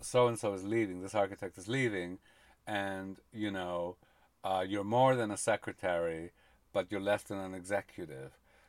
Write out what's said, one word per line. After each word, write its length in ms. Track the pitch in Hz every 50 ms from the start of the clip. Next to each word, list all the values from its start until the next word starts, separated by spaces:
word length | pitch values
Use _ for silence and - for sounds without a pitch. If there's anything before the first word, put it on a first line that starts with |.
so-and-so 520 | - - - 123 123 120 117 110 - 107 101
is 100 | 95 92
leaving, 360 | 101 110 117 110 98 90 90 92
this 120 | 98 -
architect 440 | 104 101 95 98 - 104 92 - -
is 100 | 87 98
leaving, 500 | 120 135 131 117 104 92 87 90 90 - - - _ _ _ _ - _ _
and, 520 | - 107 101 98 98 95 95 95 95 95 - _ _ -
you 180 | 113 107 104
know, 460 | 98 95 90 90 90 87 87 87 90 - _ _ _ _ _ _ _ _ -
uh, 200 | 98 95 92 92
you're 180 | 95 101 101 98
more 300 | 101 113 123 131 131 131
than 140 | 123 113 104
a 60 | 104
secretary, 960 | - - - 107 - - - 92 - - 92 87 85 85 82 82 80 82 87 - _ _ _ _ _ _ _ -
but 180 | 101 92 87
you're 100 | 104 98
less 220 | 98 101 104 104 -
than 160 | - 104 98
an 160 | 95 95 95
executive. 800 | 92 87 92 101 98 - - - - 90 76 69 65 67 67 - _ _ _ _ _ _